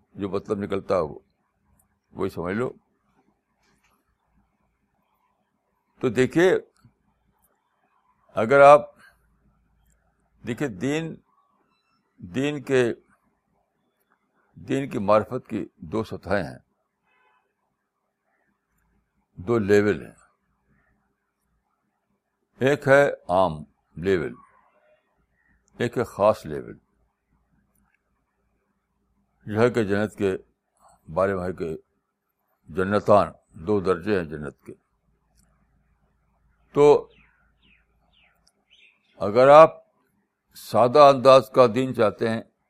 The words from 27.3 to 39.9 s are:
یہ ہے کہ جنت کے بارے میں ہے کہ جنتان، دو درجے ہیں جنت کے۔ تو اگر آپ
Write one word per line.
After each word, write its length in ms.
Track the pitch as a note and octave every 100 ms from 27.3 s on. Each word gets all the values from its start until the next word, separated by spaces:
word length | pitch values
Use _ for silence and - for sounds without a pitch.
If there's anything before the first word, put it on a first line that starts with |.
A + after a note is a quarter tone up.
| _ _ _ _ _ _ _ _ _ _ _ _ _ _ _ _ _ _ _ _ _ -
یہ 120 | G#2+
ہے 120 | B2
کہ 140 | A#2+
جنت 300 | G2 G2+ G#2
کے 220 | - G2 F#2 - _ _ _ _ _ -
بارے 220 | D#2+ G2
میں 100 | G2
ہے 80 | F2+
کہ 240 | E2+ E2+ D#2+ - _ _ _ _ _ _ _ -
جنتان، 600 | D#2+ F#2+ G#2 G#2+ G#2 D#2+ - _
دو 280 | - E2 G#2
درجے 380 | F2+ F2 F#2 G2
ہیں 60 |
جنت 380 | D#2+ D2+ C#2+ -
کے۔ 100 | - - _ _ _ _ _ _ _ _ _ _ _ _ _ _ _ _ _ _ _
تو 360 | C#3+ D3 C#3 - _ _ _ _ _ _ _ _ _ _ _ _ _ _ _ _ _ _ _ _ _
اگر 320 | G2+ A2 C3
آپ 220 | D3 D#3+ - _